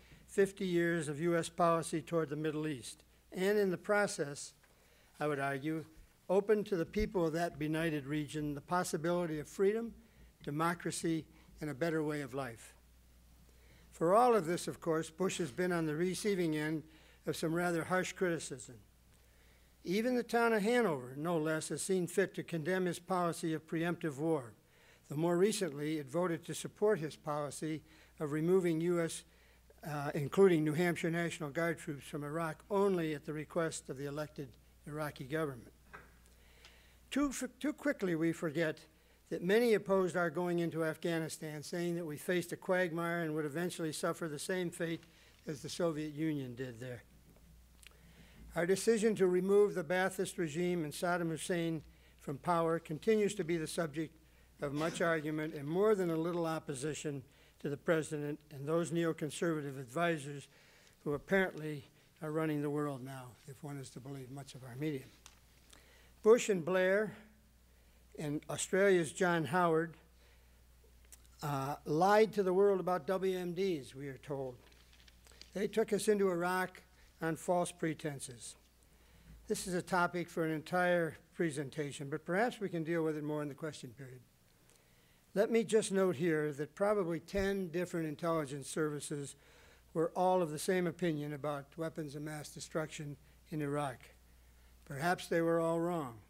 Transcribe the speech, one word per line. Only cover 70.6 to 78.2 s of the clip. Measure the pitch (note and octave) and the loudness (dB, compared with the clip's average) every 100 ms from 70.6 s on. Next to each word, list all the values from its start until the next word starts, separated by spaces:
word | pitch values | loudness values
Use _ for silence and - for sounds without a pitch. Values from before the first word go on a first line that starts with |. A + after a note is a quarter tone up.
| - - - - - - - - | -20 -20 -20 -20 -20 -20 -20 -8
uh, | D3+ C#3 C3+ D3+ | -4 -2 -4 -6
lied | D#3 D3+ F#3 G#3+ A3 | -2 4 6 6 6
to | G3+ | 4
the | F#3 | 2
world | F3+ G3+ F#3+ | 4 4 4
about | F3 F3+ C#3+ | 0 -2 0
W | F#3+ F#3 F3+ | -2 0 -2
M | F3 | -4
Ds, | E3+ G3 D#3 A#2 | -2 0 -2 -6
we | C3 C#3+ | -12 -12
are | B2+ | -10
told. | - C#3 C3 B2 - - - - - - - - - | -8 -6 -6 -10 -20 -20 -20 -20 -20 -20 -20 -20 -10
They | F#3 G#3 | -4 -2
took | A3 A3 | 0 2
us | G3 G#3+ | 2 4
into | G#3 G3 | 4 4
Iraq | F3 F3 F#3 F#3 - - - - - | 2 2 0 -2 -6 -20 -20 -20 -4
on | E3 D#3+ | -4 -2
false | - F3 E3+ | 2 2 2
pretenses. | - E3 D3+ D#3 C3+ | -2 -4 -2 -6 -6